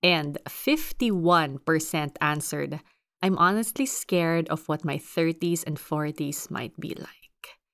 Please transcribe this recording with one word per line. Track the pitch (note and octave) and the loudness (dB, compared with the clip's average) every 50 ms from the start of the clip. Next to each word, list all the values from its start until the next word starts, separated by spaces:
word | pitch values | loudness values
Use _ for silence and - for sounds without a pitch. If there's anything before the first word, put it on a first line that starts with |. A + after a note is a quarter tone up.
| - | 4
And | F3+ F3 E3 D3+ D3 C#3+ - - - | 4 4 4 0 -4 -6 -8 -10 -12
fifty-one | - - - - D4 D#4 - - - - B3 A#3 G#3 F#3 E3 E3+ F3 E3+ D#3+ C#3+ C3+ C#3 _ | -12 -4 0 2 2 2 0 -4 -2 0 2 2 2 4 4 6 6 6 6 2 -2 -6 _
percent | - D#3+ D#3+ D#3 - - D#3+ D3+ C#3+ - - | 0 0 2 0 0 -2 -2 -2 -2 -4 -2
answered, | - D3 D3+ D3+ D3 - - D3 C#3+ C#3 C#3+ D3+ - _ _ _ _ _ _ _ - | 0 0 0 0 -2 -4 -4 -4 -4 -4 -6 -8 -10 _ _ _ _ _ _ _ 0
"I'm | F#3+ F#3+ - | 0 4 4
honestly | E3+ F3+ G3 G#3+ A3+ - - - C#4 | 4 4 4 2 -2 -4 -2 -2 -2
scared | C4 - - - - - F3+ E3+ E3 E3 E3+ E3 D#3+ | -2 -2 -6 -4 0 2 2 4 4 2 2 2 0
of | D#3 D#3 - | -2 -6 -2
what | - D#3 D3+ - | -4 -4 -2 -2
my | E3 C#3 C#3+ | -4 -4 -4
thirties | - - - - E3 D#3+ E3 D#3+ - E3+ E3+ E3 - | -6 -6 -2 0 2 2 0 0 0 0 0 0 -2
and | - D3+ C#3+ | -6 -8 -8
forties | - - D#3+ D3+ D3+ D3+ D3+ - D3+ C#3+ D3 - - - | -6 -4 -4 -2 -2 -2 -4 -4 -6 -6 -6 -8 -8 -8
might | - - - - - - - | -8 -8 -8 -8 -10 -10 -10
be | - - - | -10 -10 -10
like." | - - - _ _ _ _ _ - - - _ _ _ | -12 -16 -16 _ _ _ _ _ -20 -20 -20 _ _ _